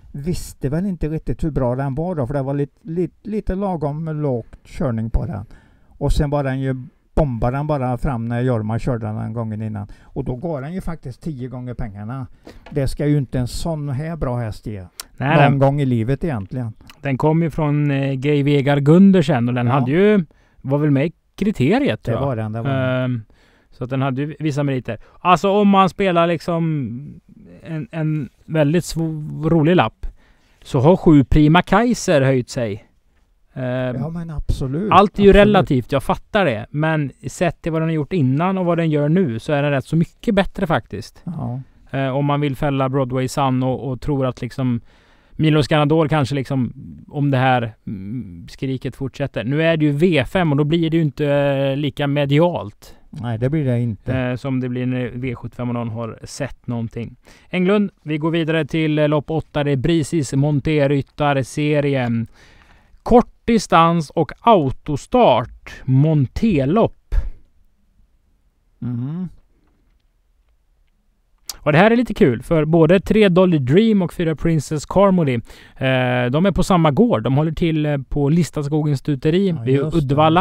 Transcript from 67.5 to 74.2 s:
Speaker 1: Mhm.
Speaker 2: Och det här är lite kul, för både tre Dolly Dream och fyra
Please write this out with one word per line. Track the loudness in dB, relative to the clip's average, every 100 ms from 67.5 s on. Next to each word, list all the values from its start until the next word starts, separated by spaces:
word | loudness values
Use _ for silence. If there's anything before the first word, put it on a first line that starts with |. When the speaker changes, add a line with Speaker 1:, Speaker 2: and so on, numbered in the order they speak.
| _ _ _ _ _ _ _ _ _ _ _ _ -12
Speaker 1:
Mhm. | -8 -6 -6 -8 -10 -12 _ _ _ _ _ _ _ _ _ _ _ _ _ _ _ _ _ _ _ _ -18 -10
Speaker 2:
Och | 0
det | 4
här | 4
är | 4
lite | 0
kul, | 2 2 2
för | 0 0
både | 2 4 6 4
tre | 2 2 4
Dolly | 4 4 2
Dream | 2 2 4 2
och | 0
fyra | -4